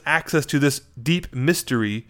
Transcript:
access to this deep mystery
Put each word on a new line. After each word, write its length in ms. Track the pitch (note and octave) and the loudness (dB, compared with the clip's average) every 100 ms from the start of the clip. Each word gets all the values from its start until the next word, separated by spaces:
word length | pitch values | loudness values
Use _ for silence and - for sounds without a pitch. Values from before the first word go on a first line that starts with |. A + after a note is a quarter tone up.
| D3 | -2
access 400 | D#3+ - D#3+ C#3 | -2 0 -2 0
to 100 | D3 | 2
this 220 | C#3+ C3+ - - | 2 0 -6 -8
deep 340 | B2 F3 - B2+ | -2 -2 -2 -2
mystery 720 | C#3 E3+ - B2 G#2 G#2+ - | 0 0 0 0 0 -4 -8